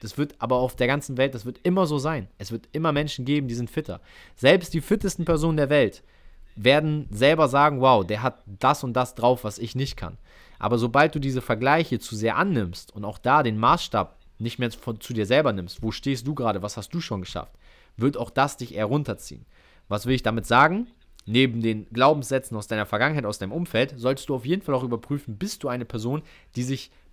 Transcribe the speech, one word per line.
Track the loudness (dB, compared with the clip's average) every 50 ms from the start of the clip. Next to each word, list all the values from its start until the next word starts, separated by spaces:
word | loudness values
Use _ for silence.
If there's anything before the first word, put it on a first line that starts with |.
Das | -14 -10 -6 -4
wird | -4 -4 -4 -6
aber | -2 0 0
auf | 0 0 0 -2
der | 0 0
ganzen | 0 0 -2 -4 -4 -2
Welt, | 0 0 0 -2
das | -4 -10
wird | -12 -10 -4 -2
immer | 0 2 2 2
so | 2 0
sein. | -2 -2 -2 -4 -6 -8 -10 _
Es | -14 -10 -10 -10
wird | -10 -10 _ -6
immer | -2 0 0 0
Menschen | 0 -2 -2 -4 -6 -2
geben, | 0 0 0 0 -2
die | -4
sind | -4 -6 -4
fitter. | -4 -6 -6 -6 -8 -12 -14 -20 -20 -20 -20 -20 -6
Selbst | 2 4 6 6 6 4 0 -4
die | -4 0
fittesten | 0 0 0 0 -2 -4 -2 0
Personen | 0 0 2 2 0 2
der | 2 2 2
Welt | 4 4 2 2 0 -6 -16 _ _ _ -20 -20 -20 -20 -20 -20 -10
werden | 0 4 4 4 4 4 2 0 -2 -4 -6
selber | 0 2 4 4 6 6 4 4
sagen, | 4 4 4 4 4 4
„Wow, | 6 6 6 6 4
der | 2 -2 -2 -2
hat | -4 -4 -6 _
das | -18 -6 0 2 2 2 2 -2
und | -2 -2
das | -2 -2 -2 -2
drauf, | 2 2 2 2 2 0
was | -6 -8 -8
ich | -8 -6 -4
nicht | -4 -4 -4 -6
kann.“ | -8 -10 -10 -12 -14 -20 -20 -20 -20 -20 -20 -10 -6
Aber | -2 0 2 2
sobald | 2 2 4 4 4 4 2
du | -2
diese | -4 -2 -2 -2
Vergleiche | -2 -2 -2 0 2 4 4 4 4 2 -2 -4
zu | -4 -6 -6
sehr | -2 -2 0 0
annimmst | 0 0 0 0 -2 -2 -4 -6 -10 -16 -16 -14
und | -12 -10
auch | -10 -10 -4
da | 2 4 4 4 4
den | 2 0 2
Maßstab | 4 4 4 2 0 0 0 0 0 -2 -6 -16 -20 -20 -12 -8
nicht | -8 -6 -4 -4
mehr | -4 -4
von, | -4 -6 -8 -8 -8 -8
zu | -8 -6 -2
dir | -2 0
selber | 2 4 4 4 2 0
nimmst, | -2 -4 -8 -8 -6 -6
wo | -6
stehst | -6 -4 -4 -4 -4 -4 -4
du | -6 -4
gerade, | -2 -2 -2 -2 -2 -4
was | -8 -8
hast | -10 -10 -8 -8
du | -8
schon | -6 -6 -6 -8 -8
geschafft, | -8 -8 -10 -10 -12 -16 -20 _ -20 -20 _ _ _ _
wird | -2 0 0 0
auch | -2 -6 -4
das | 0 0 0 0 -2
dich | -6 -12 -8 -6
eher | -4 -2
runterziehen. | 0 0 -2 -2 -4 -8 -8 -12 -16 -18 -18 -20 -20 _ _ _ _ _ _ _ -6
Was | -6 -4 0
will | 0 0
ich | 0 0
damit | 0 -2 -2 0
sagen? | 4 6 6 6 6 4 0 -4 -6 -10 _ _ _ _ -18 -8
Neben | 0 4 4 4 4 2 0
den | -2 -2 -2 -2 -6 -6 0
Glaubenssätzen | 4 4 4 4 4 0 -2 -2 -2 -2 -4 -8
aus | -8 -6 -4
deiner | -4 -2 -2
Vergangenheit, | -2 0 0 2 2 2 0 -2
aus | -4 -4 -6
deinem | -6 -6 -6
Umfeld, | -6 -6 -2 0 0 0 0 -2
solltest | -2 -2 -2 -2 -2 -4 -4
du | -4
auf | -4 -2
jeden | -2 -4 -2 -2
Fall | -2 -2
auch | -2 -2
überprüfen, | -2 -4 -6 -4 -6 -6 -6 -6 -8 -8
bist | -6 -6 -6 -6 -6 -6
du | -6
eine | -4 -6 -6
Person, | -6 -6 -6 -4 -4 -4 -4 -6 -10 -18 -20 _ _ -6
die | -6 -4
sich | -4 -4 -6 -8 -12 _ _ _ _